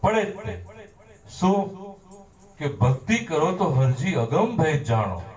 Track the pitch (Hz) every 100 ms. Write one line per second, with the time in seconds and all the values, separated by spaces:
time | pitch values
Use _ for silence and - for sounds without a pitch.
0 | 196 220 190 - 220 - - - - -
1 | - - - - 185 196 190 - - -
2 | - - - _ - - 147 - 127 135
3 | - 233 233 160 185 185 180 131 131 -
4 | 190 147 113 139 302 240 151 147 - 113
5 | 101 87 85